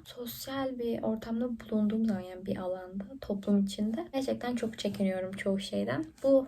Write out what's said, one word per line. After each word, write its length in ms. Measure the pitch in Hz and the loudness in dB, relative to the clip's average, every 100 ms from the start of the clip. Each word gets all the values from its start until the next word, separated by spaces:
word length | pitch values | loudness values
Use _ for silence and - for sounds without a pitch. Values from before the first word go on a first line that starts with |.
sosyal 720 | - - 240 - - 269 269 247 | -10 -12 -12 -10 -6 -4 -2 -2
bir 240 | 233 226 | -2 0
ortamda 460 | 220 220 226 226 247 226 | 0 -2 -2 -2 -2 -4
bulunduğum 460 | - 214 208 220 226 | -2 2 2 4 2
zaman 140 | 190 | 0
yani 260 | 180 185 190 | -4 -8 -4
bir 100 | 190 | -2
alanda, 480 | 185 185 185 190 196 269 | -2 -4 -6 -10 -10 -8
toplum 380 | - 202 196 202 | -4 -2 4 4
içinde 460 | 196 - 214 226 349 | 4 0 -2 -2 -2
gerçekten 440 | 269 262 226 240 247 | -2 0 0 -2 -2
çok 220 | 220 - | -2 -2
çekiniyorum 540 | 208 202 190 185 185 | -2 2 2 2 -2
çoğu 280 | 196 202 196 | -2 0 0
şeyden. 440 | 196 202 208 269 320 - | 0 -2 0 0 -2 0
Bu, 240 | 269 269 | 6 6